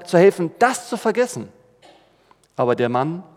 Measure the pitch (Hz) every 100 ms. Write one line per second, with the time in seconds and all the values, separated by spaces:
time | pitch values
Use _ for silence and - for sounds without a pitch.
0 | - 175 196 - 165 - 240 254 - 233
1 | 226 208 247 - 98 _ _ _ _ _
2 | _ _ _ _ _ - 123 117 120 123
3 | 147 170 -